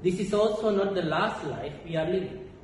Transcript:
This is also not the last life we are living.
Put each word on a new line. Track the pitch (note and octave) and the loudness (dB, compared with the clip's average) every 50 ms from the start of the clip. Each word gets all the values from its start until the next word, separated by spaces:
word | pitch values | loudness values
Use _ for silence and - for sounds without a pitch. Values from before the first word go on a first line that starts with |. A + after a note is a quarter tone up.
| - | 2
This | F#3 F#3 A3 | 0 0 0
is | G#3 F#3+ G#3 | -2 0 4
also | G#3 G#3+ A3+ - - A3 A3 G3+ | 4 4 4 4 2 2 2 4
not | G3 G3 G3 G3 | 4 2 2 2
the | F#3 E3+ | 0 0
last | D#3 D3+ E3 G3+ A3 - - - | 0 0 0 0 0 -2 -4 -6
life | D3 A#2+ - - D3 - - - | -6 -6 -6 -6 -8 -10 -10 -10
we | E3+ E3 | -4 -2
are | D#3+ D#3+ | -2 0
living. | E3+ F#3+ F#3+ F#3 - - - - - - - | 2 0 0 0 -2 -8 -10 -12 -14 -16 -20